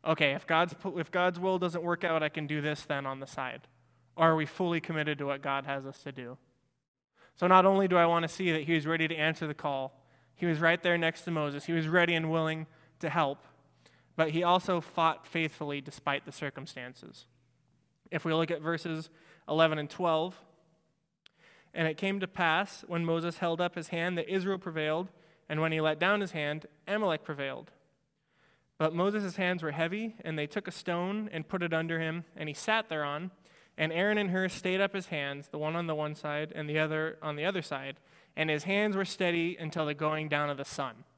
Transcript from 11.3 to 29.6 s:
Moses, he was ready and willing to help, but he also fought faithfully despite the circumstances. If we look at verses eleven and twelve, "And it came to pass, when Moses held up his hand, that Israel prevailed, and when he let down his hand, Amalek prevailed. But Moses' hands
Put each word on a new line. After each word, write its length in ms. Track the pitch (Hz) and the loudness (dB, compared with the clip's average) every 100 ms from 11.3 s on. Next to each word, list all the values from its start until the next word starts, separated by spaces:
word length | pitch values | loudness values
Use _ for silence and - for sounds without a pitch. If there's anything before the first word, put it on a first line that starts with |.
Moses, 340 | 160 147 143 151 | -2 -2 -4 -2
he 80 | |
was 140 | 170 156 | -2 2
ready 280 | 175 170 165 | 4 4 4
and 160 | 160 | 2
willing 360 | 165 160 160 156 - - _ | 2 0 -2 -8 -16 -20 _
to 100 | 165 | -2
help, 340 | 160 143 143 - _ _ _ - _ _ - | 2 2 0 -12 _ _ _ -20 _ _ 0
but 160 | 160 | 2
he 120 | 160 | 4
also 380 | 175 180 185 175 | 4 4 4 -2
fought 440 | - - 165 - - | -2 2 2 2 -6
faithfully 560 | 170 156 - 147 143 | -4 -4 -4 -6 -6
despite 440 | 135 - - 139 - | -8 -6 -2 -2 -4
the 60 | |
circumstances. 960 | - 143 - 131 - 123 131 - - - _ _ _ _ _ _ _ - | -8 -8 -8 -14 -12 -14 -16 -20 -20 -20 _ _ _ _ _ _ _ -8
If 140 | 165 170 | -4 0
we 80 | |
look 180 | 160 165 | 2 2
at 100 | 165 | -2
verses 480 | 156 165 175 160 156 - - - - | -2 -4 -4 -6 -8 -16 -20 -20 -2
eleven 320 | 156 160 156 | 4 4 4
and 100 | 147 | -4
twelve, 500 | - 180 160 175 185 - _ _ _ _ _ _ _ - _ - - _ | -2 2 2 0 -6 -20 _ _ _ _ _ _ _ -20 _ -20 -20 _
"And 140 | 165 160 | -2 -2
it 100 | 156 | 0
came 220 | 196 196 | -2 -2
to 80 | 185 | -6
pass, 560 | - 170 160 196 - - | 0 2 2 0 -8 -4
when 160 | 170 | -2
Moses 360 | 165 165 170 160 | 0 0 -2 -2
held 220 | 175 165 | -2 0
up 140 | 175 175 | -2 -4
his 140 | 156 | -6
hand, 280 | 170 170 175 | -4 -2 -2
that 120 | - | -2
Israel 280 | 190 185 190 | -2 -2 -4
prevailed, 520 | 180 160 151 160 185 - - _ _ | -4 -4 0 -2 -4 -12 -20 _ _
and 100 | 156 | -2
when 120 | 160 | 0
he 100 | 160 | 2
let 180 | 156 151 | 0 2
down 220 | 175 208 | 2 2
his 100 | 190 | 0
hand, 360 | 165 147 156 - _ - | -4 -4 -4 -8 _ -4
Amalek 360 | 208 208 156 | 0 0 0
prevailed. 480 | - 143 139 131 - _ _ _ _ _ _ _ _ _ _ _ | -4 -6 -6 -6 -14 _ _ _ _ _ _ _ _ _ _ _
But 160 | 160 | 0
Moses' 440 | 170 190 208 196 170 | 2 2 2 -2 0
hands 260 | 180 180 | 0 0